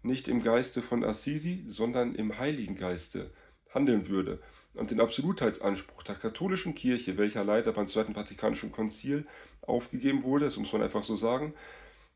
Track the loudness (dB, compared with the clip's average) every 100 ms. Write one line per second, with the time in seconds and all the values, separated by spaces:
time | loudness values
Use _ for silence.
0 | -4 -2 0 2 4 4 4 -4 0 0
1 | 0 -2 -2 -2 -2 -4 -6 -2 0 2
2 | 0 0 -2 -2 -2 -2 -4 -4 -2 -4
3 | -6 -8 -8 -14 -20 _ _ 2 6 6
4 | 4 0 0 -2 -8 -20 _ -6 -2 4
5 | 2 2 0 2 0 2 0 0 -6 -16
6 | -10 -6 -6 -2 -2 -2 -4 -2 0 0
7 | 0 2 2 2 2 4 4 0 0 0
8 | 0 -2 -8 -2 0 0 -4 -4 -4 -4
9 | -2 -2 -4 -14 -20 -12 -2 -2 0 0
10 | 2 2 2 2 2 0 -2 0 0 0
11 | -2 0 0 0 -2 -8 -18 -20 -20 -20
12 | -20